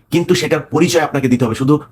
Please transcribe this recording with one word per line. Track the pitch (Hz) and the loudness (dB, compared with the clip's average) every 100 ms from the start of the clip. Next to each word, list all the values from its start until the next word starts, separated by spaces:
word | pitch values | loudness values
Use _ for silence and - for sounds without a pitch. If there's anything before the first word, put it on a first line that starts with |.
| _ | _
কিন্তু | 160 175 | -2 0
সেটার | 180 151 156 | 0 0 -4
পরিচয় | - 156 175 170 | -2 0 2 2
আপনাকে | 151 147 131 | 0 -2 0
দিতে | 123 | 0
হবে, | 120 | 0
শুধু | 110 135 147 - | -2 0 0 -2